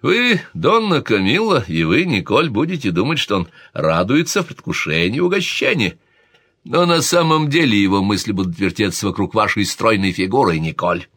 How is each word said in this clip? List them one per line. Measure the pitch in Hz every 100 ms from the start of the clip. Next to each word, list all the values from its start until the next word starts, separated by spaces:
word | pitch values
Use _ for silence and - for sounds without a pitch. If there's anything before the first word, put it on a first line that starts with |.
Вы, | - 208 247 202 -
Донна | 170 160 226 220 160
Камилла, | 117 107 95 156 220 165 107
и | 80
вы, | 80 107 180
Николь, | 101 - 113 160
будете | 104 160 180 101
думать, | 85 120 160
что | - 101
он | 85 - -
радуется | - 78 82 92 143 170 202
в | 175
предвкушении | - - - - 78 87 123
угощения. | 180 196 - - - 190 98 - _ _ _ _ _ _
Но | - 139 175
на | 165
самом | - 170 160 156 151
деле | 147 156 104
его | 98 98
мысли | 98 101 -
будут | 98 95 85
вертеться | 95 82 101 82 104
вокруг | 90 95
вашей | 110 104 - 101
стройной | - 113 107 95
фигуры, | 87 92 117 117 80
Николь. | 80 73 87 87 -